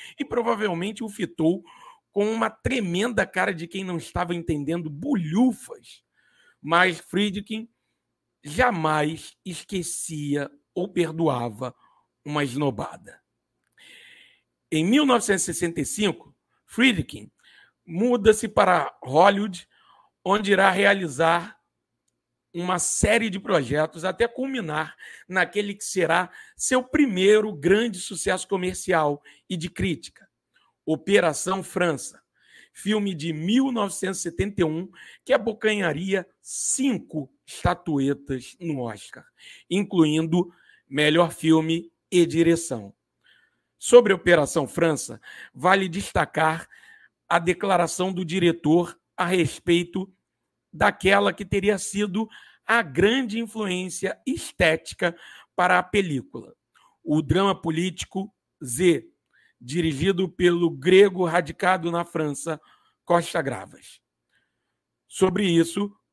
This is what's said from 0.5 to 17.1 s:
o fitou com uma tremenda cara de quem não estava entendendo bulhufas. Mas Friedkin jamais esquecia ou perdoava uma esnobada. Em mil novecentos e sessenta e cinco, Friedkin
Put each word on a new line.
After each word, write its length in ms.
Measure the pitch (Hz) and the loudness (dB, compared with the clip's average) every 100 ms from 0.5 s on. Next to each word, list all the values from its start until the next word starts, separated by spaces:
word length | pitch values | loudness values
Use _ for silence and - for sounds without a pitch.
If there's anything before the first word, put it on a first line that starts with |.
| 214 208 170 196 214 | -2 -4 -4 -6 -8
o 60 | 220 | -10
fitou 560 | 208 - - 160 190 - - - - _ | -6 -8 0 0 0 -6 -20 -20 -20 _
com 180 | 202 208 | -4 -2
uma 200 | 226 220 | -2 -4
tremenda 760 | - - 262 185 175 240 208 185 | -4 -4 -4 -2 -2 -2 -2 -2
cara 280 | 185 196 | -2 -2
de 120 | 165 170 | -4 -8
quem 160 | 190 | -10
não 140 | 185 170 | -6 -8
estava 380 | - 175 175 | -6 -6 -4
entendendo 560 | 175 170 147 143 170 156 | -4 -4 -4 -4 -4 -6
bulhufas. 1120 | 147 269 220 151 190 254 - - - - - _ _ _ _ _ _ | -8 -4 -2 -2 0 0 0 -10 -20 -20 -20 _ _ _ _ _ _
Mas 400 | 147 170 185 156 | 0 2 2 0
Friedkin 680 | - 185 208 196 202 214 226 _ _ _ _ _ _ _ | -4 -2 -2 -4 -8 -10 -12 _ _ _ _ _ _ _
jamais 920 | 147 170 247 175 156 156 151 160 - - | -8 0 0 0 0 0 0 -4 -12 -16
esquecia 1080 | 190 170 - 190 - - - 151 147 143 143 - _ | -14 -14 -8 -6 -6 -8 -8 -8 -4 -4 -4 -12 _
ou 140 | 175 185 | -8 -4
perdoava 880 | 180 165 160 160 123 120 107 127 - _ _ _ _ | -2 -2 0 0 0 -4 -6 -10 -12 _ _ _ _
uma 180 | 139 147 | -6 -4
esnobada. 800 | 143 127 143 104 - - - - _ _ _ _ _ _ - - - - - _ _ _ _ | -2 -2 -2 -2 -8 -12 -20 -20 _ _ _ _ _ _ -20 -20 -20 -20 -20 _ _ _ _
Em 140 | 156 | -2
mil 200 | 175 277 | 2 4
novecentos 380 | 277 240 - 196 | 4 2 2 0
e 40 | - | -2
sessenta 340 | 160 175 170 | -4 -4 -4
e 40 | |
cinco, 500 | 135 - 202 - - _ _ _ _ | -4 -2 -2 -2 -10 _ _ _ _
Friedkin 640 | - 262 185 139 | 2 2 2 -4